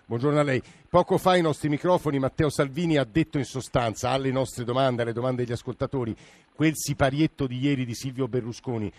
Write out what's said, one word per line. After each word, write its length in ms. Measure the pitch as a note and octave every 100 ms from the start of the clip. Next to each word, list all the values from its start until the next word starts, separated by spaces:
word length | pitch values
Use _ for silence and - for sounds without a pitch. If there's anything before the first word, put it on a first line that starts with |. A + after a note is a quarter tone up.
| _
buongiorno 340 | A#2 C#3+ D3
a 40 |
lei. 180 | D3 B2+ - - _
Poco 300 | F3 F3 F#3
fa 140 | F#3+
ai 100 | F3+
nostri 260 | E3 C#3+ D3+
microfoni 520 | D3 F3 F3+ D#3 C#3
Matteo 320 | C3 - D3+
Salvini 440 | - C#3+ C3+ E3+ D3+
ha 40 |
detto 360 | B2 B2+ D3+ D3
in 40 |
sostanza 680 | A#2+ C3 - C3+ A#2 G2+ B2
alle 180 | C3+ C3+
nostre 340 | B2+ C3 - A#2
domande, 360 | B2 C3+ A#2+
alle 120 | A#2
domande 300 | A2+ B2+ B2+
degli 80 | A#2+
ascoltatori, 640 | A#2+ - A2 C3 C#3 A#2 G#2 - - _ -
quel 200 | D#3 D3
siparietto 720 | - C#3 C#3 C#3 D#3 - C3+
di 100 | B2
ieri 280 | C#3 C3+ B2
di 100 | A2+
Silvio 320 | C3+ B2+ B2+
Berlusconi, 680 | B2 A2+ A2 - A#2 G2+